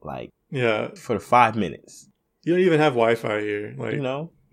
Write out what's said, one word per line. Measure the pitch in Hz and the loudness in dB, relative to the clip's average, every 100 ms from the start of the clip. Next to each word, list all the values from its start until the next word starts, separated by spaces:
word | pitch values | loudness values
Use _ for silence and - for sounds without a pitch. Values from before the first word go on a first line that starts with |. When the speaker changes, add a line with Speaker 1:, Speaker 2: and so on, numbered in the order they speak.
Speaker 1:
Like, | 76 64 58 _ - | -12 -12 -12 _ -10
Speaker 2:
Yeah. | 135 117 107 - | -2 0 0 -2
Speaker 1:
for | - - 104 | -8 -4 -4
the | |
five | - 123 113 110 | 4 4 4 2
minutes. | 87 - - - - _ _ _ | -4 -6 -18 -20 -20 _ _ _
Speaker 2:
You | 151 | -2
don't | 180 | 2
even | 185 151 | 4 4
have | 151 | 2
Wi-Fi | 120 113 117 113 107 | 4 2 2 0 -2
here. | 104 104 104 131 | -4 -6 -8 -10
Like, | 113 113 | -6 -4
Speaker 1:
You | |
know? | 127 139 165 _ _ | -4 -6 -10 _ _